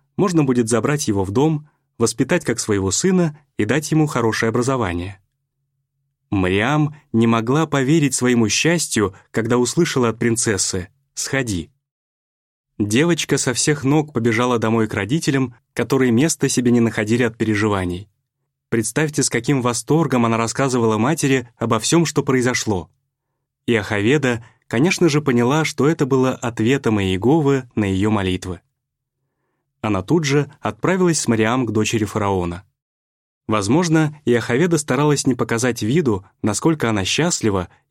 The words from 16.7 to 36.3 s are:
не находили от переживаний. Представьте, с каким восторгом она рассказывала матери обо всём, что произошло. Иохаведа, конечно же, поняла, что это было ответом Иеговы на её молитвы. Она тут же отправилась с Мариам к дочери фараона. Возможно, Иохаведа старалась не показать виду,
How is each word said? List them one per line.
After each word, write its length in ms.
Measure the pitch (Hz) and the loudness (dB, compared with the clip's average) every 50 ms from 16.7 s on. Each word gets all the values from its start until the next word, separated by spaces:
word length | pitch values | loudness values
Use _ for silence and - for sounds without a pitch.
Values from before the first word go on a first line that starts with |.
не 100 | 120 120 | 4 4
находили 420 | 117 113 110 113 107 107 117 120 120 | 4 2 0 -2 -2 0 0 0 0
от 140 | 113 117 | 0 -2
переживаний. 720 | - 113 110 107 101 110 107 104 95 92 87 87 92 101 - _ _ _ _ _ _ _ _ _ _ _ | -2 -2 -2 0 0 0 0 0 0 -2 -4 -6 -8 -10 -16 _ _ _ _ _ _ _ _ _ _ _
Представьте, 560 | - 120 117 110 - - 147 160 147 - 147 131 | -4 -4 -2 -2 -2 -2 -2 -2 -2 -2 -2 -2
с 60 | - | 0
каким 320 | - 120 - - 147 131 | -2 -2 0 0 0 0
восторгом 640 | 117 123 117 - - - 143 165 160 - 131 123 117 | 0 -2 -2 -4 -2 0 0 2 2 2 0 0 2
она 100 | 113 113 | 2 0
рассказывала 600 | 113 113 113 - - 139 131 127 123 113 110 110 | 0 -2 -2 -2 -2 -2 0 0 2 2 2 2
матери 500 | 107 110 139 165 - - 131 135 131 120 - _ | 2 0 0 0 0 0 0 0 0 -2 -4 _
обо 240 | - 117 117 120 110 | -6 -2 0 0 0
всём, 260 | - - 156 175 160 | 0 2 2 2 2
что 180 | 151 - 147 135 | 0 0 -2 0
произошло. 680 | 139 131 127 120 127 120 - - 110 101 90 76 - _ _ _ _ _ _ _ _ _ _ _ _ _ _ _ | 0 0 0 2 0 -2 -2 -2 -4 -4 -4 -6 -10 _ _ _ _ _ _ _ _ _ _ _ _ _ _ _
Иохаведа, 760 | - 117 107 95 - 110 101 101 117 147 151 131 127 120 120 - - _ _ _ | 0 0 0 0 -2 -2 0 2 2 2 2 2 0 -2 -2 -6 -14 _ _ _
конечно 400 | - - 117 151 190 - - 180 | -4 -2 0 2 2 2 2 2
же, 140 | 160 139 151 | 2 2 0
поняла, 420 | 147 135 120 120 120 123 143 160 151 | 0 0 2 2 2 2 2 0 0
что 240 | - - - 131 | -2 -2 0 0
это 180 | 151 123 - 147 | 0 2 0 0
было 280 | 127 135 131 131 131 - | 0 2 2 2 0 -2
ответом 680 | - - 120 117 - 110 120 135 139 - 117 110 101 | -4 -6 -6 -4 -2 0 0 0 0 0 0 0 0
Иеговы 680 | 98 95 95 92 110 123 156 170 143 139 139 131 127 - - | 0 0 -2 0 2 2 2 4 4 2 0 0 -2 -4 -4
на 100 | 113 104 | -2 -2
её 260 | 98 95 95 101 107 | 0 0 0 0 0
молитвы. 480 | 107 101 95 92 92 90 - 92 87 - _ _ _ _ _ _ _ _ _ _ _ _ _ _ _ _ _ _ _ _ _ _ _ _ | 0 0 0 -2 -4 -4 -6 -8 -12 -12 _ _ _ _ _ _ _ _ _ _ _ _ _ _ _ _ _ _ _ _ _ _ _ _
Она 200 | - 107 101 92 | -4 -2 -2 -2
тут 240 | 92 - 147 180 156 | 0 0 0 0 0
же 260 | 135 139 147 139 - - _ | 0 0 0 0 -2 -6 _
отправилась 600 | - 110 104 - - 156 185 190 180 175 156 - | -6 -6 -6 -2 -2 0 0 2 2 2 0 0
с 60 | - 120 | 0 0
Мариам 360 | 117 110 110 110 123 131 123 | 2 2 2 2 0 0 -2
к 60 | 110 | -2
дочери 320 | 107 107 110 - - 107 104 | 0 0 0 0 0 -2 -2
фараона. 640 | 98 - 107 101 101 98 92 87 87 85 92 - _ _ _ _ _ _ _ _ _ _ _ _ _ _ _ _ | -2 -2 -2 -2 0 0 0 -2 -4 -6 -10 -14 _ _ _ _ _ _ _ _ _ _ _ _ _ _ _ _
Возможно, 720 | - 107 107 95 104 131 175 185 160 160 160 156 151 151 - - | -2 -2 0 0 2 2 2 2 2 2 2 2 0 -2 -4 0
Иохаведа 540 | 120 120 113 113 - 120 135 180 175 165 147 | 0 0 0 0 0 0 0 0 2 0 0
старалась 480 | - - 127 135 147 151 143 143 - | -2 -2 0 0 2 2 0 0 0
не 80 | 135 120 | 0 0
показать 480 | 123 - - 117 113 123 123 117 - 110 | 0 -2 -2 -2 -2 0 -2 -2 -2 -2
виду, 420 | 107 139 180 151 120 104 95 - _ | 0 0 2 2 0 0 -2 -4 _